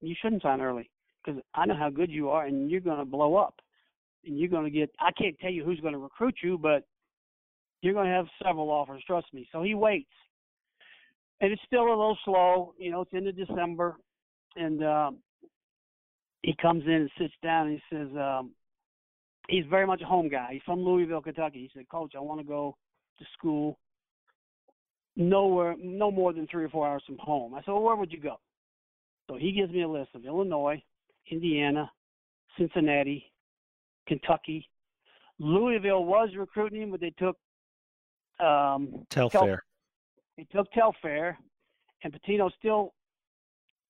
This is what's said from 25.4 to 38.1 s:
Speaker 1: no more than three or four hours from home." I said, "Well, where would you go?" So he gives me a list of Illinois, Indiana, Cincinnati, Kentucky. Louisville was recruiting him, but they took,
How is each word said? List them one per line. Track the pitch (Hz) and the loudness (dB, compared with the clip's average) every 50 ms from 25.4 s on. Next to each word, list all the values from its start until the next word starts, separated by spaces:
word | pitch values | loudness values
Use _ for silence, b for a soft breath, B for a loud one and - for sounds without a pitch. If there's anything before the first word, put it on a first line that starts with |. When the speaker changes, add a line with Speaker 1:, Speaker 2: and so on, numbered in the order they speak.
| 202 190 185 180 170 170 170 | 4 4 4 2 2 0 -2
Speaker 1:
no | 160 180 180 185 196 208 208 | -6 -10 -10 -4 0 0 0
more | 202 190 185 180 165 | 2 2 0 0 0
than | 165 156 | -2 -6
three | - - 170 156 | -6 -6 -6 -6
or | 147 | -4
four | 139 160 147 | -2 -2 -2
hours | 147 143 139 - | -2 -2 -4 -8
from | - 135 123 | -12 -14 -10
home." | - 151 151 139 120 117 127 | -4 -2 -2 -2 -2 -6 -10
I | 139 | -10
said, | - 196 202 | -6 -2 0
"Well, | 208 214 | 2 4
where | 226 226 | 4 4
would | 208 196 160 | 2 0 -4
you | 165 160 | -6 -8
go?" | 147 143 113 - _ _ _ _ _ _ _ _ _ _ _ _ _ _ _ _ _ | -8 -10 -10 -10 _ _ _ _ _ _ _ _ _ _ _ _ _ _ _ _ _
So | - 135 | -14 -8
he | 123 147 190 | -4 -2 0
gives | 196 202 196 170 | 0 0 0 0
me | 175 180 170 | 0 -2 -2
a | |
list | 160 156 143 135 - - | 0 -2 -6 -6 -10 -14
of | 123 117 | -14 -10
Illinois, | 131 151 185 196 190 160 147 143 143 151 151 - _ _ _ _ _ _ _ _ | -4 -2 -2 0 0 0 0 0 0 -2 -2 -8 _ _ _ _ _ _ _ _
Indiana, | - 165 165 170 170 151 147 147 143 143 151 151 - - _ _ _ _ _ _ _ _ _ _ _ - | -10 -6 -2 0 0 2 2 2 2 2 0 -2 -6 -10 _ _ _ _ _ _ _ _ _ _ _ -4
Cincinnati, | - 170 160 - 185 156 151 147 143 143 139 143 143 - _ _ _ _ _ _ _ _ _ _ _ _ _ _ _ _ | -2 -2 0 2 2 2 4 4 2 2 0 -4 -6 -10 _ _ _ _ _ _ _ _ _ _ _ _ _ _ _ _
Kentucky. | - 156 - - - 165 - - - 156 160 - _ _ _ _ _ _ _ b b b b b b b - | -4 -4 -2 2 0 0 0 0 -6 -8 -8 -10 _ _ _ _ _ _ _ b b b b b b b -6
Louisville | 147 151 165 196 233 247 233 214 190 202 196 190 175 | 0 2 4 4 4 2 2 2 2 2 2 2 2
was | 175 190 214 226 214 185 | 4 4 4 4 2 -2
recruiting | 196 196 - - 208 214 214 208 214 | -6 -10 -6 -4 -2 -2 -2 -4 -6
him, | 214 208 | -6 -6
but | 185 175 | -6 -6
they | 175 165 | -6 -8
took, | 160 - 185 185 175 - _ _ _ _ _ _ _ _ _ _ _ _ _ _ | -4 -2 -2 -2 -2 -4 _ _ _ _ _ _ _ _ _ _ _ _ _ _